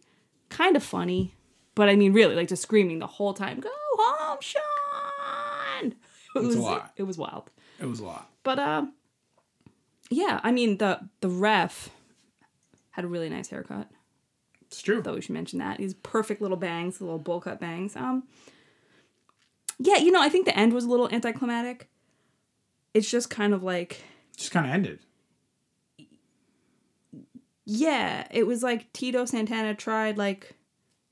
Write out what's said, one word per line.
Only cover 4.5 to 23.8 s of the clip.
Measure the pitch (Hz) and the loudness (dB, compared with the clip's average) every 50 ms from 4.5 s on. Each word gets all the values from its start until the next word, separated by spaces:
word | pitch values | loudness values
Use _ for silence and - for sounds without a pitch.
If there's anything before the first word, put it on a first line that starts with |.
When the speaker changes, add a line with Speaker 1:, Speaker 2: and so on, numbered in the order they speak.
| - 587 605 587 587 587 571 571 571 571 571 571 571 571 571 554 571 571 587 587 587 571 571 554 539 523 - | -4 -4 -2 -2 -2 -4 -4 -4 -6 -8 -8 -8 -8 -8 -8 -8 -8 -8 -8 -8 -8 -8 -8 -8 -6 -6 -6
Speaker 1:
It | 240 - - _ _ _ - - - - | -6 -8 -10 _ _ _ -20 -20 -8 -4
Speaker 2:
It's | 262 240 | -2 0
a | |
Speaker 1:
was, | 240 233 | 0 0
Speaker 2:
lot. | 226 233 208 - - - - _ | 0 0 0 -2 -4 -6 -10 _
Speaker 1:
it | - 196 | -8 -8
was | 190 180 | -6 -6
wild. | 160 - - - - - - _ _ _ - - - | -6 -8 -8 -10 -12 -14 -16 _ _ _ -20 -14 -10
Speaker 2:
It | 156 | -8
was | 131 117 113 | -8 -8 -8
a | 104 | -10
lot. | 90 78 55 - - _ _ - | -12 -12 -14 -16 -18 _ _ -4
Speaker 1:
But, | 262 262 269 | -2 -2 0
uh, | 285 294 302 311 294 - - _ _ _ _ _ _ _ _ _ _ _ _ _ _ - _ _ _ _ _ _ _ - | 0 0 0 -2 -2 -4 -8 _ _ _ _ _ _ _ _ _ _ _ _ _ _ -20 _ _ _ _ _ _ _ -4
yeah, | 240 285 392 381 - - - | -2 0 0 0 0 0 0
I | 226 | 0
mean, | 247 247 240 220 202 | 2 2 2 2 2
the, | 185 214 196 175 - - - - _ | 2 2 0 0 -2 -6 -12 -8 _
the | - | -2
ref | 185 180 180 196 214 220 190 170 180 - - - - - _ _ _ _ _ _ _ _ _ _ _ _ _ _ _ _ _ _ _ | -2 0 0 2 2 2 2 2 0 -4 -10 -16 -18 -20 _ _ _ _ _ _ _ _ _ _ _ _ _ _ _ _ _ _ _
had | - - 180 | -10 -8 -6
a | |
really | 175 175 170 165 160 | -6 -4 -6 -4 -6
nice | 160 - - - | -6 -8 -10 -10
haircut. | - - - - - - - - _ _ _ _ _ _ _ _ _ _ _ _ _ _ _ | -12 -12 -10 -10 -10 -10 -10 -12 _ _ _ _ _ _ _ _ _ _ _ _ _ _ _
Speaker 2:
It's | _ - - | _ -18 -6
true. | - - 214 240 | -2 -2 0 0
Speaker 1:
Thought | 175 - 170 | -2 -4 -6
we | 180 | -8
should | 180 - - | -6 -6 -8
mention | 160 170 - - - | -8 -6 -6 -8 -6
that. | - 190 - - | -6 -6 -6 -6
These | 202 190 190 | -6 -8 -8
perfect | - - - - 226 214 - 208 208 | -10 -8 -2 -2 -2 -2 -2 -4 -4
little | 214 196 185 | -4 -4 -2
bangs, | 175 190 175 170 170 170 180 180 - | -4 -4 -4 -4 -4 -6 -6 -6 -8
little | 196 175 165 160 | -8 -8 -8 -6
bowl | 151 180 170 175 | -4 -4 -6 -4
cut | - 180 123 - | -6 -8 -10 -8
bangs. | 170 170 165 170 185 202 - | -8 -8 -8 -6 -8 -8 -8
Um, | - 240 254 262 262 262 - _ _ _ - - _ _ _ _ _ _ _ _ _ _ _ _ _ _ _ _ _ _ _ _ _ _ - - - | -6 -4 -4 -4 -4 -4 -8 _ _ _ -20 -20 _ _ _ _ _ _ _ _ _ _ _ _ _ _ _ _ _ _ _ _ _ _ -12 -8 0
yeah, | 262 349 415 | 4 4 6
you | 330 294 349 | 6 8 6
know, | 370 359 | 6 6
I | 277 294 | 6 6
think | 302 359 381 | 4 4 4
the | - - | 4 4
end | - 214 233 | 6 6 6
was | 233 247 240 | 4 4 2
a | 233 | 2
little | 247 240 247 - | 2 2 2 2
anticlimactic. | - 233 233 233 226 - 269 240 240 233 240 247 247 247 - - _ _ _ _ _ _ _ _ _ _ _ _ _ _ _ _ _ _ _ _ - | 0 -2 -2 -2 -4 -2 -2 -2 -2 -2 -4 -6 -8 -12 -18 -20 _ _ _ _ _ _ _ _ _ _ _ _ _ _ _ _ _ _ _ _ 2
It's | 214 214 - | 2 2 2
just | - 240 233 - | 0 -2 -2 -2
kind | - - 208 208 202 | -2 0 2 2 2
of | 190 185 | 2 0
like | 185 180 175 | -2 -4 -4